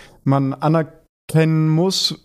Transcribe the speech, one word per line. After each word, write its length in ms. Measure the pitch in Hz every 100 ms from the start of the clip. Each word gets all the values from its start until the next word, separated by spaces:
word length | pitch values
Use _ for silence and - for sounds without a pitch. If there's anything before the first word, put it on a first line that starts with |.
| - -
man 320 | 135 135 135
anerkennt, 460 | 135 151 165 156 - _ _ -
kennen 380 | 160 160 160 156
muss 500 | 156 185 185 - -